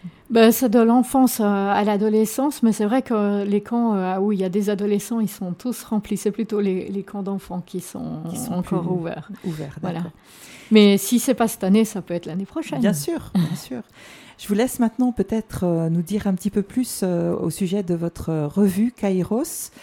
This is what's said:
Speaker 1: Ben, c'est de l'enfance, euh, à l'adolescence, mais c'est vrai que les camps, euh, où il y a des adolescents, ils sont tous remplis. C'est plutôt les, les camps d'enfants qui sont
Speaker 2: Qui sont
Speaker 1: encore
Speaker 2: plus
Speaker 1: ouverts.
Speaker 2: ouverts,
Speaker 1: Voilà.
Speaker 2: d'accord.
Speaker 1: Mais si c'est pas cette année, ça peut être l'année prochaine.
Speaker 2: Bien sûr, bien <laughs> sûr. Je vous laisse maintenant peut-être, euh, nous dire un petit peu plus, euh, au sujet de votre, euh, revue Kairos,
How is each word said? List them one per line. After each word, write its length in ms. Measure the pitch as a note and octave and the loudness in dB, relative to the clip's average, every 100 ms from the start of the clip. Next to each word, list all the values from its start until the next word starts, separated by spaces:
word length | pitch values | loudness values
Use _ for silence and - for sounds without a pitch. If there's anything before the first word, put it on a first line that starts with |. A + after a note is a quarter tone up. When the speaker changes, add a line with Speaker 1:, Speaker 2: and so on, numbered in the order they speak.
| F3 - - | -18 -18 0
Speaker 1:
Ben, 220 | A3+ A3+ | 6 6
c'est 180 | A#3 B3+ | 6 4
de 100 | A#3 | 4
l'enfance, 600 | A3+ B3 A#3+ F3 - - | 6 4 4 4 4 4
euh, 40 | |
à 400 | G#3 G3+ G3 G3+ | 0 2 2 2
l'adolescence, 800 | G#3 G#3 A3 G#3+ G#3+ - C#4+ - | 2 2 2 2 2 0 -2 2
mais 100 | A3+ | 2
c'est 140 | G#3 G#3 | 2 2
vrai 160 | C4 | 0
que 420 | C4 A3 G3+ G3+ | 0 0 2 0
les 180 | G3+ G#3 | 0 0
camps, 340 | G#3 A#3+ A#3 G3 | 0 0 0 0
euh, 240 | F#3 F#3+ | 0 0
où 120 | G3+ | 0
il 80 | G3 | 0
y 40 | |
a 60 | F#3 | 0
des 200 | G3 G3+ | 0 0
adolescents, 500 | G3+ G#3 G3+ - A3+ | 0 0 0 0 -2
ils 80 | G#3 | -2
sont 260 | - F#3 | -4 -8
tous 300 | F3 B3 A#3 | -6 -6 -8
remplis. 340 | - G#3+ - G3+ | -4 -4 -2 -4
C'est 120 | G#3+ | -2
plutôt 300 | G3+ A3+ G#3 | -4 -4 0
les, 280 | G3+ F#3 - | 0 -2 -4
les 120 | G3 | -8
camps 220 | G3 G3+ | -8 -8
d'enfants 400 | G3 G3 - F3+ - | -6 -6 -6 -10 -8
qui 160 | F3+ | -10
sont 380 | - - D#3+ D#3 E3 | -10 -10 -10 -8 -8
Speaker 2:
Qui 80 | F3+ | -8
sont 160 | B3+ | -6
Speaker 1:
encore 300 | F3+ F3+ F#3+ | -4 -2 -2
Speaker 2:
plus 80 | E3+ | -2
Speaker 1:
ouverts. 400 | F3+ E3 F3+ - F#3+ | -4 -4 -8 -12 -10
Speaker 2:
ouverts, 320 | F#3 D#3 D3 D#3 | -8 -8 -10 -8
Speaker 1:
Voilà. 160 | F#3 E3+ | -6 -6
Speaker 2:
d'accord. 100 | E3+ - - - - - - | -8 -12 -20 -20 -20 -16 2
Speaker 1:
Mais 260 | A3 G3+ G3 | 6 8 6
si 220 | - A#3+ | 2 0
c'est 140 | C4+ | 0
pas 140 | A#3+ A3+ | 0 0
cette 160 | - | 0
année, 220 | F#3+ G#3 A3 | 2 4 2
ça 160 | F#3+ | -2
peut 120 | E3 | -6
être 120 | F3 E3+ | -6 -4
l'année 200 | E3+ G3 | -8 -6
prochaine. 340 | E4 D#4+ C#4 | -8 -6 0
Speaker 2:
Bien 140 | A3 | 0
sûr, 380 | D#3 - E4 - | 0 -4 -6 -2
bien 220 | F#3+ D#3+ D3 | -2 0 -4
<laughs> 0 | |
sûr. 260 | - F3 - - - - - - | -10 -12 -12 -20 -20 -20 -20 -16
Je 100 | - | -4
vous 60 | |
laisse 260 | G#3 B3+ - | 0 0 0
maintenant 320 | A3+ - B3 | -2 2 -2
peut-être, 540 | A#3 F#3+ A3+ - - F3+ | 0 -2 -2 -4 -4 0
euh, 240 | E3 E3 | 0 0
nous 120 | E3+ | 0
dire 260 | E3 G3+ G3+ | -2 -2 -2
un 60 | |
petit 160 | F#3 G3 | -2 -2
peu 120 | G#3 | -2
plus, 400 | G3 B3+ B3 - | -2 -4 -4 -2
euh, 320 | F#3 E3+ E3+ - | -2 0 0 -2
au 140 | E3+ | -4
sujet 340 | - F#3 G3+ | -2 -2 -2
de 100 | F3 | -2
votre, 360 | E3+ E3+ - - | -2 -4 -6 -4
euh, 180 | D#3+ D3 | -2 -2
revue 440 | G3 G3+ F3+ A#3+ | 2 2 4 -2
Kairos, 800 | - G3+ F#3 E3+ A3 E4+ - - - | 0 -2 0 0 -2 -4 -8 -12 -16